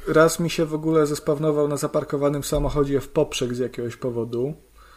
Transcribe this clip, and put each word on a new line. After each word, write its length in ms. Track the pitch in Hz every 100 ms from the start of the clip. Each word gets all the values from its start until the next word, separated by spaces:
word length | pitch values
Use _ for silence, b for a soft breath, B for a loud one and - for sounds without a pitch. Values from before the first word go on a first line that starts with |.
| 143
Raz 320 | 156 160 -
mi 100 | 170
się 160 | - 156
w 80 |
ogóle 320 | 156 160 160 147
zespawnował 640 | 147 - 147 156 147 147
na 80 | 143
zaparkowanym 680 | 151 151 143 147 143 143
samochodzie 560 | - 147 143 147 139 139
w 80 | -
poprzek 460 | 160 151 - 123
z 40 | 123
jakiegoś 380 | 123 - 120 113
powodu, 580 | 131 117 117 120 135 156 _ b b